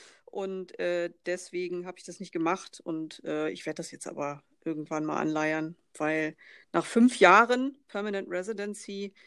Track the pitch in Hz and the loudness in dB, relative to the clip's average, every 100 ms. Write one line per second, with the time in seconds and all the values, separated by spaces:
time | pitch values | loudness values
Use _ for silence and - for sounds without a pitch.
0 | - - - - 190 190 180 - 175 175 | -20 -20 -14 -8 -6 -8 -10 -4 -2 -2
1 | 170 - - 180 - 180 180 175 180 180 | -4 -6 -6 -6 -6 -6 -6 -6 -8 -12
2 | - 175 185 170 165 190 - - - 160 | -14 -14 -8 -2 0 0 -6 -14 -8 -6
3 | 156 - 160 151 156 180 - 151 160 143 | -8 -10 -6 -4 -4 -6 -8 -8 -10 -10
4 | - - 143 147 _ _ 170 156 151 156 | -12 -6 -6 -8 _ _ -8 -6 -6 -4
5 | 156 - 156 156 156 156 160 170 _ - | -2 -2 0 0 0 0 -4 -8 _ -4
6 | 156 156 156 - - - _ 165 - 233 | -2 0 -2 -8 -20 -20 _ -2 2 6
7 | 247 - 180 202 233 247 269 269 _ 202 | 6 8 10 10 8 4 0 -6 _ -6
8 | 208 196 - 180 190 202 208 202 - 196 | -4 -4 -4 -6 -6 -6 -6 -8 -10 -8
9 | 202 _ | -8 _